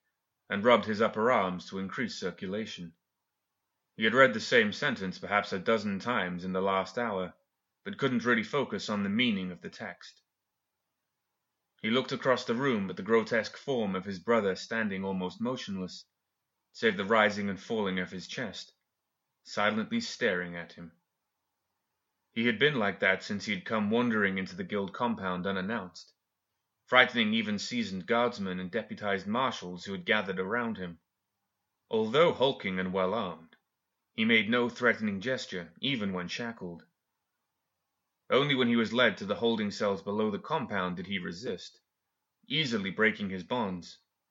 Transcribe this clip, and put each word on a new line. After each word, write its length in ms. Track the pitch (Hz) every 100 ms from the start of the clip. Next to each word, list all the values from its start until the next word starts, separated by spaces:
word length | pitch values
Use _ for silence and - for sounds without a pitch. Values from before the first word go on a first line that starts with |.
| _ _ _ _ -
and 140 | 101
rubbed 220 | 120 113 104
his 140 | 104
upper 320 | 110 110 117
arms 380 | 120 92 90 -
to 80 | 98
increase 380 | 95 - 107 -
circulation. 760 | 92 - 95 104 107 - 85 _ _ _ _ _ _ _ _ _ _ -
He 80 |
had 120 | 110 123
read 180 | 131
the 60 | 110
same 340 | - 123 104
sentence 460 | - 143 107 95 -
perhaps 340 | 92 101 -
a 60 | 98
dozen 400 | 101 113 104 95
times 440 | 120 120 90 90
in 100 | 92
the 80 | 92
last 360 | 98 95 92 120
hour, 380 | 117 95 90 - _ _ _ _ 101
but 140 | 101
couldn't 260 | 135 123 117
really 180 | 113
focus 460 | 104 143 123 101 -
on 140 | 104
the 60 | 98
meaning 420 | 107 123 98 92
of 100 | 87
the 80 | 101
text. 520 | - 104 87 - _ _ _ _ _ _ _ _ _ _ _ _ _ _ _ _ -
He 80 | 110
looked 200 | 127 -
across 340 | 127 135 120 -
the 100 | 117
room 340 | 139 110 95
at 80 | 95
the 60 |
grotesque 540 | 98 113 107 117 104 -
form 380 | - 123 104 92
of 100 | 101
his 120 | 92
brother 380 | 113 117 98 92
standing 500 | - 113 107 95 98
almost 340 | 95 92 -
motionless, 680 | 117 127 - 95 90 - - _ _ _ _ _ _
save 260 | - 113 98
the 80 | 98
rising 420 | 110 104 101 101
and 100 | 90
falling 400 | - 113 98 92
of 100 | 87
his 160 | 92 -
chest, 460 | - 107 - - _ _ _ _ _ _ _
silently 580 | - - 104 107 107 117
staring 540 | - - 120 90 87 87
at 180 | 82
him. 180 | - 85 _ _ _ _ _ _ _ _ _ _ _ _ _ _
He 160 | 113 120
had 100 | 107
been 220 | 147 135
like 220 | 101 87
that 200 | 98 95
since 240 | - 101 110
he 80 |
had 120 | 95 -
come 260 | 110 104
wandering 480 | 113 123 110 98 95
into 160 | 92 90
the 80 |
guild 300 | 90 104 95
compound 520 | - 120 104 95 90 92
unannounced, 640 | 95 92 113 90 - - _ _ _ _ _ _ _ -
frightening 460 | 127 123 120 107
even 260 | 113 107 101
seasoned 480 | - 123 98 92 87
guardsmen 520 | 117 120 101 95 90
and 120 | 90
deputized 560 | 110 110 101 104 95 95
marshals 580 | 117 131 - 90 90 101
who 60 |
had 140 | 98 87
gathered 340 | 107 98 92
around 380 | 92 117 117 98
him. 200 | 87 82 _ _ _ _ _ _ _ _ -
Although 440 | 110 110 139 170
hulking 460 | - 135 127 98 92
and 120 | 92
well 220 | 95 92
armed, 420 | 110 92 80 - _ _ _ _ _ _
he 120 | - 113
made 240 | 113 104
no 180 | 123 117
threatening 540 | 113 120 104 107 98
gesture, 500 | 117 127 - 90 82 -
even 320 | 139 123 101
when 160 | 92 87
shackled. 560 | - 120 117 90 85 - _ _ _ _ _ _ _ _ _ _ _ _ _ -
Only 260 | 120 147 131
when 120 | 120
he 80 | 117
was 180 | 107
led 240 | 117 117 90
to 80 | 101
the 100 | 98
holding 340 | 117 110 101
cells 320 | - 104 95
below 300 | 101 104 110
the 80 | 98
compound 580 | - 156 104 101 90 90
did 100 | 90
he 120 | 98
resist, 600 | 90 87 123 90 - _ _ _ _ _ _ _ -
easily 420 | 151 156 110 95
breaking 400 | 101 110 107 98
his 140 | 95
bonds, 560 | 85 123 101 90 85 - _ _ _